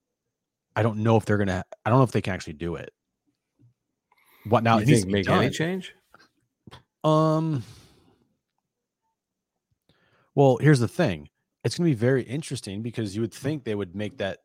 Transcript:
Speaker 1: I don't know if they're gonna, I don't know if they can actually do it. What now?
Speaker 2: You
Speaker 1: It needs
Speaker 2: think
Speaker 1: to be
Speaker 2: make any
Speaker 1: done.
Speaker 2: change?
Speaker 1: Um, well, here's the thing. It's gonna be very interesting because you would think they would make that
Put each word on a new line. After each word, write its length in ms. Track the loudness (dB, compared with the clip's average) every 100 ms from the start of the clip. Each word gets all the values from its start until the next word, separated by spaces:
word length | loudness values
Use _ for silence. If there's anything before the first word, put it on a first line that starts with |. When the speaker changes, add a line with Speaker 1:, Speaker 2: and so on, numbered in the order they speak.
| _ _ _ _ _ _ _
Speaker 1:
I 80 | -2
don't 180 | -2 0
know 180 | 2 2
if 80 | 2
they're 100 | -2
gonna, 260 | -2 -4 -8 -8
I 60 | 0
don't 80 | 2
know 60 |
if 80 | 2
they 100 | 0
can 100 | -4
actually 220 | -6 -10
do 220 | -10 -8 -8
it. 140 | -12 -20 _ _ _ _ _ _ _ _ _ _ _ _ _ _ 0
What 180 | 2
now? 140 | 4 4
Speaker 2:
You 60 |
Speaker 1:
It 20 | 6
needs 140 | 4
Speaker 2:
think 20 |
Speaker 1:
to 40 | 4
be 40 |
Speaker 2:
make 160 | 0 2
any 160 | 2 0
Speaker 1:
done. 40 |
Speaker 2:
change? 420 | -2 -4 -6 -10 -18 _ -20 _ _ _ _ -20 -20 _ _
Speaker 1:
Um, 600 | 0 2 2 0 -2 -4 -8 -16 -20 _ _ _ _ _ _ _ _ _ _ _ _ _ _ _ _ _ _ _ _ _ _ _ _
well, 220 | 4 4 6
here's 220 | 6 4
the 80 | 2
thing. 400 | 0 -2 -2 -8 _ _ _
It's 120 | -6 -2
gonna 120 | 0
be 60 |
very 280 | 0 0 0
interesting 600 | -2 -8 -8 -10 -10 -10
because 320 | -8 -6 -6
you 80 | -6
would 100 | -6
think 320 | -6 -8 -6
they 100 | -6
would 200 | -6 -6
make 240 | -8 -8 -6
that 200 | -8 -8